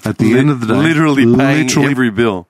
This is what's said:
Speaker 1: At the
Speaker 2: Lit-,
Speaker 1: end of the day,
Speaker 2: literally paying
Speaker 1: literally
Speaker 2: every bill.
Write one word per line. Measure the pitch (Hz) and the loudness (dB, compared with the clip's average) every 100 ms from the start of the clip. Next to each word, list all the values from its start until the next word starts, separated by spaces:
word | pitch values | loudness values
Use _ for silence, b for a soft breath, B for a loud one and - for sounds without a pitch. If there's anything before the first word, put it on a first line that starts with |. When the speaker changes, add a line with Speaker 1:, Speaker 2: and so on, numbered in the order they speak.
| 107 | -8
Speaker 1:
At | 104 | -2
the | 107 | 2
Speaker 2:
Lit-, | 123 | 2
Speaker 1:
end | 143 | 2
of | 135 | -2
the | 113 | -2
day, | 123 | -2
Speaker 2:
literally | 160 160 160 139 | 0 0 2 2
paying | 120 123 135 147 127 | 2 2 2 0 -2
Speaker 1:
literally | 147 143 | 0 -2
Speaker 2:
every | 131 123 | 0 -2
bill. | 101 117 95 87 | 0 -2 -2 -4